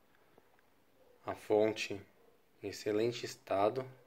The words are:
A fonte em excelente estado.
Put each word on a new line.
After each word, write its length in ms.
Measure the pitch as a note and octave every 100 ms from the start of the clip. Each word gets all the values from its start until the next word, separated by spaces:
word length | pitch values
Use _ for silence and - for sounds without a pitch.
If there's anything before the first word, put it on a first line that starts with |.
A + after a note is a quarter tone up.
| _ _ _ _ _ _ _ _ _ _ - _ -
A 80 |
fonte 640 | F#2 - G#2+ A2 G#2+ - G2 - _ _ _ _ _
em 60 | G2+
excelente 580 | - - G#2 A#2+ B2 A#2+
estado. 580 | - - F#2+ G#2+ C3 B2+ -